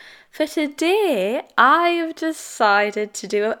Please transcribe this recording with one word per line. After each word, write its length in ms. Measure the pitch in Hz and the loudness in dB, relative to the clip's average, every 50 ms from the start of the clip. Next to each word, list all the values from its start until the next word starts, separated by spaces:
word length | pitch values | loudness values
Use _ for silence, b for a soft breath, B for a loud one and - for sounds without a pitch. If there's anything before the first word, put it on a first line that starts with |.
| B B B B B B | B B B B B B
for 160 | B - 311 302 | B -4 -4 -2
today, 960 | - 339 302 285 285 - 320 339 381 440 415 349 269 196 185 202 247 302 - - _ | -2 -4 -4 -4 -4 -2 0 2 2 2 2 2 0 0 -2 -2 -4 -4 -8 -4 _
I've 600 | - 233 262 302 339 349 349 349 339 330 320 311 | 2 4 4 4 4 4 2 0 0 -2 -6 -6
decided 960 | - 320 320 311 - - - - - 233 208 202 208 208 208 202 214 214 208 - | -6 -6 -6 -6 -6 -10 -12 -4 0 2 4 4 4 2 0 -2 -4 -6 -6 -8
to 140 | - - 190 | -10 -8 -4
do 240 | 208 208 208 226 | -2 -2 0 -2
an 80 | 214 - | -4 -6